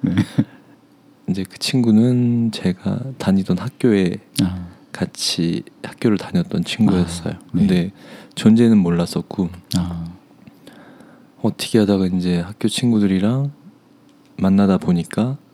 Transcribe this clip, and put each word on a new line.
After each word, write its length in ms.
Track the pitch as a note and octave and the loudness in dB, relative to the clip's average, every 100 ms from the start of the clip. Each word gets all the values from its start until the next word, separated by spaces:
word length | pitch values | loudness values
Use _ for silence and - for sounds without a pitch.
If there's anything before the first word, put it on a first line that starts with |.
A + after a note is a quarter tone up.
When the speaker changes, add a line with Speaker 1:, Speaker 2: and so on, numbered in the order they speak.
Speaker 1:
네. 120 | F#2 F#2 F#2+ - - - _ - _ _ _ _ - | 0 0 0 0 -4 -4 _ -20 _ _ _ _ -6
Speaker 2:
이제 140 | F#2+ F#2+ | -6 -6
그 100 | - | -8
친구는 920 | - C3 A#2 G#2+ A#2+ B2 A#2+ A#2+ A#2 | -2 0 4 6 6 4 2 2 0
제가 480 | G#2+ F#2+ F2+ G2 G2 C3+ C3 | -2 -4 -2 -4 -4 -6 -4
다니던 400 | - F#2+ F#2+ F#2 | 2 2 2 -2
학교에 600 | G#2+ - B2 G2+ F#2 F#2+ - - | -4 -2 2 4 2 -2 -8 -2
Speaker 1:
아. 260 | F#2+ F#2 F2 - _ | -2 -2 -12 -18 _
Speaker 2:
같이 680 | - - - - - E3+ - - _ | -6 -6 -6 -6 -2 -2 -4 -8 _
학교를 360 | A2+ - A#2 G#2 | -16 -4 0 0
다녔던 460 | - F#2 E2+ F#2 | -2 -4 -2 -4
친구였어요. 680 | E2+ - G#2+ F2+ F2 E2+ - | -4 0 2 2 0 -4 -8
Speaker 1:
아, 40 | - - | -10 -6
네. 80 | F2+ | 0
Speaker 2:
근데 300 | G2+ F#2 F2 - - - - | 2 2 0 -8 -20 -20 -18
존재는 420 | - G#2+ A2+ A#2 G#2+ | 2 4 6 6 4
몰랐었고, 720 | F2 F2 E2+ F2 - - F2 F2 - F2+ | 4 0 -2 -4 -8 -4 -4 -6 -6 -4
Speaker 1:
아. 260 | F2 E2+ E2 F2 _ _ - _ - - - - - - - _ | -4 -6 -10 -14 _ _ -20 _ -20 -20 -20 -20 -20 -20 -20 _
Speaker 2:
어떻게 380 | A#2 - - A#2 | -4 -4 -6 -2
하다가 280 | G#2 G2+ F#2 | 0 0 0
이제 320 | F2+ F2+ F2 | -2 -2 -2
학교 280 | F2 G#2 A2 | -4 -6 -6
친구들이랑 840 | - A#2+ A2+ G2+ F#2+ G2+ B2+ C#3+ C#3+ - _ _ _ _ _ _ - | -2 -2 0 0 0 0 -2 -4 -8 -20 _ _ _ _ _ _ -4
만나다 400 | F#2+ G2 G2+ F#2 | 2 4 4 2
보니까 600 | - F2 E2+ - A#2 C#3 _ | 2 -2 -2 -4 -4 -4 _